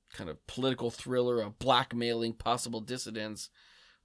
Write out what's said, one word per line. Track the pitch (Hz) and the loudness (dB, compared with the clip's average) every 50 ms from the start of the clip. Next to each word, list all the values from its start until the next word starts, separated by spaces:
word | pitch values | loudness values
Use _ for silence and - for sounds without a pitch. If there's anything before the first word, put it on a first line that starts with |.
| _ _ - | _ _ -12
kind | - 104 85 | -10 -8 -8
of | 76 - _ | -8 -10 _
political | - - - 127 135 131 123 120 117 | -10 -4 0 2 2 2 2 0 -4
thriller | - - - - 127 127 123 123 120 117 | -4 -4 -6 -2 2 2 4 4 4 2
of | 107 101 107 - | 0 -2 -4 -2
blackmailing | 123 127 131 123 127 - - 117 120 117 117 113 117 117 113 | 2 4 6 6 6 2 0 -2 0 0 0 0 0 -2 -2
possible | - - 117 120 123 - 123 117 113 | -2 0 0 2 2 0 -2 -4 -6
dissidents, | 107 110 123 123 - 117 110 110 107 110 107 98 - - _ _ _ - - - - - _ _ _ | -4 -4 -4 -4 -4 -6 -6 -6 -6 -6 -6 -8 -10 -12 _ _ _ -20 -20 -20 -20 -20 _ _ _